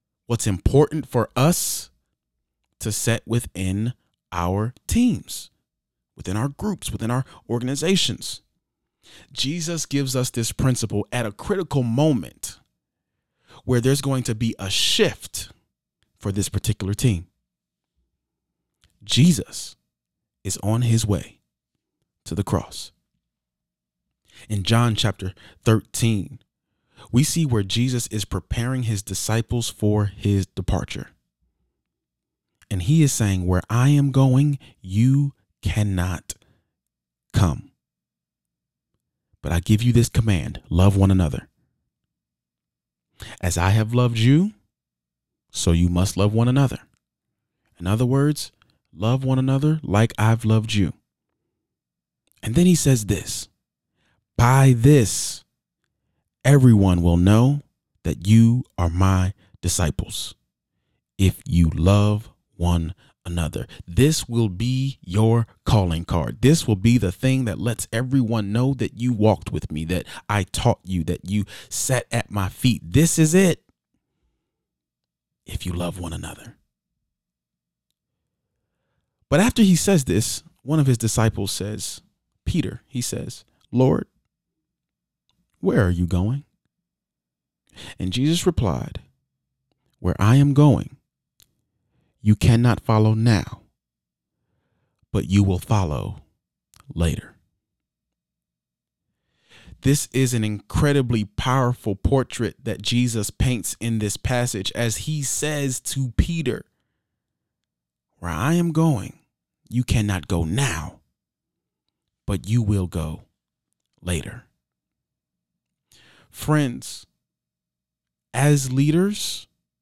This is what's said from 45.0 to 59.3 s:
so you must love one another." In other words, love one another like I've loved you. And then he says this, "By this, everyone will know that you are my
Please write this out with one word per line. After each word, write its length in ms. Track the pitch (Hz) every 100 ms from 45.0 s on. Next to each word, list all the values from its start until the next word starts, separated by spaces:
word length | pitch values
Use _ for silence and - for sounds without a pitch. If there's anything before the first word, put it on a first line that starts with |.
| _ _ _ _ _
so 180 | - -
you 180 | 85 87
must 280 | 87 95 -
love 160 | 104
one 140 | 110 120
another." 320 | 127 135 - _ _ _ _ _ _ _ _ _ -
In 80 | 87
other 180 | 110
words, 460 | 123 135 147 147 - _ _ _ _
love 320 | - 110 131
one 140 | 131 131
another 400 | 131 135 151 156
like 300 | 80 98 113 -
I've 260 | 110 113
loved 300 | 110 110 110
you. 180 | 107 85 - _ _ _ _ _ _ _ _ _ _ _ _ _ _
And 140 | - 123
then 100 | 180
he 80 |
says 320 | 170 143 127 101
this, 420 | 90 - - - _ _ _ _ _ _ _ _ -
"By 360 | 117 135 135
this, 720 | 120 127 147 104 - - - _ _ _ _ _ _ _ _ _ _
everyone 580 | 135 143 127 107 98 90
will 140 | 85 85
know 460 | 92 107 127 147 - _ _ _
that 240 | - - 101
you 380 | 113 113 120 - -
are 140 | 85
my 420 | 87 95 95 92